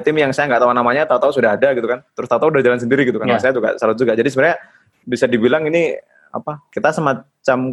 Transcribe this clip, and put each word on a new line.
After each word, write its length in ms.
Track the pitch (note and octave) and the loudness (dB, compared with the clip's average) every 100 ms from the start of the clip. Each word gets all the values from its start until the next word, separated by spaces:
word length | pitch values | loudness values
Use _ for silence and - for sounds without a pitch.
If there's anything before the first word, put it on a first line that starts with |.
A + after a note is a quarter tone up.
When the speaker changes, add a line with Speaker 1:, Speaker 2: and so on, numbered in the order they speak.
Speaker 1:
tim 120 | C#3+ D#3 | 0 0
yang 160 | C#3 | 0
saya 160 | C#3 C#3+ | 0 0
nggak 160 | A#2+ B2 | 2 2
tahu 80 | |
namanya, 320 | B2 A#2+ C3+ D#3 | 2 2 0 0
tahu-tahu 320 | B2+ C#3 C#3+ | 2 2 2
sudah 160 | A2+ | 0
ada 160 | G#2 C#3 | 2 0
gitu 160 | B2 A2+ | 0 -2
kan, 160 | B2+ _ - | -6 _ -12
terus 80 | A#2 | -4
tahu-tahu 240 | A#2 D#3 C#3 | 0 2 2
udah 40 | B2 | 2
jalan 160 | B2 | 0
sendiri 240 | A#2 C3+ B2 | 0 0 0
gitu 160 | A2 | 0
kan. 80 | A2 | 0
Speaker 2:
Ya. 80 | A2+ | 0
Speaker 1:
Nah, 20 | |
saya 140 | B2+ | 0
juga 240 | B2+ G#2+ - | 0 -2 0
salut 160 | A2 | -2
juga. 240 | A2+ A#2+ A2 | 0 0 2
Jadi 80 | C3 | 0
sebenarnya 320 | C3 D#3 - - _ _ _ - | 2 0 0 -8 _ _ _ -8
bisa 240 | A#2+ B2 | -2 0
dibilang 320 | A#2+ A#2+ D#3 D3+ | 2 2 2 0
ini, 240 | E3+ D#3 - - _ _ | 0 0 -4 -12 _ _
apa, 280 | - D3+ D3+ _ | -12 -10 -12 _
kita 160 | - D3 | -2 -2
semacam 680 | E3 D3 A#2 - _ - B2+ C3 | 0 -2 -4 -8 _ -2 -2 -2